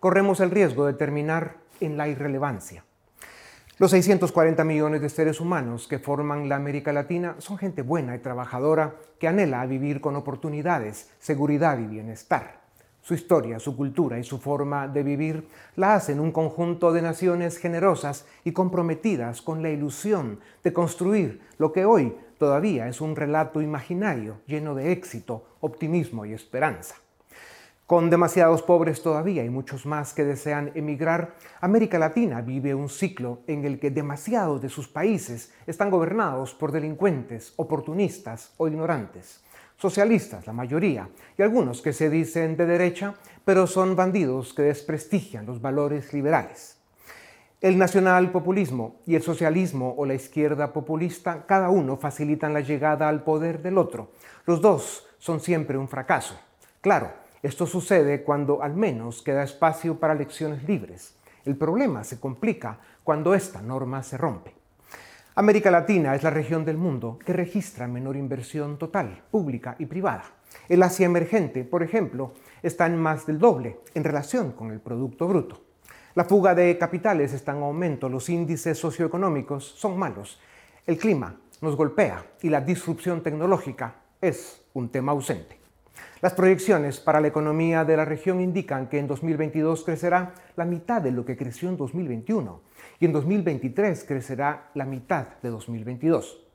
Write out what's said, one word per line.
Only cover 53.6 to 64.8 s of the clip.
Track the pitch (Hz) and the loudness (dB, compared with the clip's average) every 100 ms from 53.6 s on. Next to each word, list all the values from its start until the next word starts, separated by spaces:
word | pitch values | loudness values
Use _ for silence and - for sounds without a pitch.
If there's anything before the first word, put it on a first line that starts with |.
del | 170 190 | 0 2
otro. | 170 - 107 _ - - - | 2 -2 -14 _ -20 -14 0
Los | 170 | 4
dos | 202 165 - - - _ | 6 4 0 -12 -16 _
son | - 160 | -6 -4
siempre | - 170 139 135 | 0 -2 0 -4
un | 135 | -4
fracaso. | 131 131 151 - 87 _ _ _ _ | -8 0 0 -2 -14 _ _ _ _
Claro, | 190 180 95 - - _ | 2 2 2 -10 -20 _
esto | 143 - | -8 -4
sucede | 170 185 - 190 143 143 | -4 -4 2 4 4 0
cuando | - 143 139 143 | 0 -2 0 0
al | 147 | -2
menos | 156 214 120 113 117 | -2 -2 -2 -8 -10
queda | - 139 | -2 -2
espacio | 139 - 165 160 165 160 | -2 2 0 2 -4 0
para | 160 | 0
elecciones | 156 143 - 156 143 | 0 -2 -6 -6 -6
libres. | 143 190 104 90 - _ _ _ | -2 -4 -4 -16 -20 _ _ _
El | - 139 | -6 -2
problema | 156 185 269 127 | 0 2 0 -2
se | 107 120 | -8 -8
complica | 139 127 214 - 120 110 - _ | -8 -2 -2 -2 -6 -12 -18 _
cuando | - 151 156 | -2 0 4
esta | 196 190 - | 2 2 -10
norma | 107 131 127 135 | -8 -6 -4 -6
se | 127 135 | -8 -4
rompe. | 151 98 - _ _ _ | -4 -4 -12 _ _ _